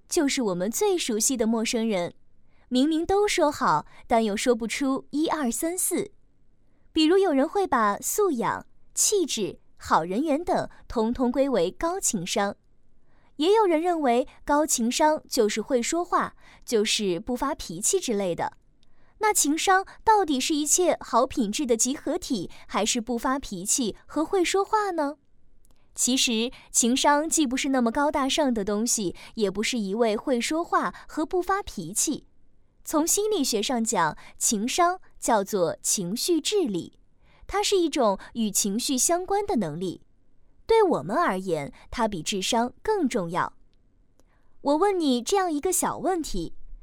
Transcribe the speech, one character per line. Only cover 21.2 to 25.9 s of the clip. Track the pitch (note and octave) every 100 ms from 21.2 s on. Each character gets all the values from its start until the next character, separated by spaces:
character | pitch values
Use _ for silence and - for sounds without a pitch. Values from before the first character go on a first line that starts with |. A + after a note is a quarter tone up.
| B3
品 | - G3+
质 | G#3+ C4+
的 | A#3+
集 | B3 D4
合 | - E4+
体， | - A3+ - - -
还 | G#3+ G#3+
是 | B3
不 | A3+ A#3
发 | C4+ C#4
脾 | - F#3 F#3+
气 | - A3+ - -
和 | - D#4+
会 | G4
说 | E4+ F#4+
话 | G4 G#4+ G4+
呢？ | E4+ C#4+ D4+ _ - - - - - -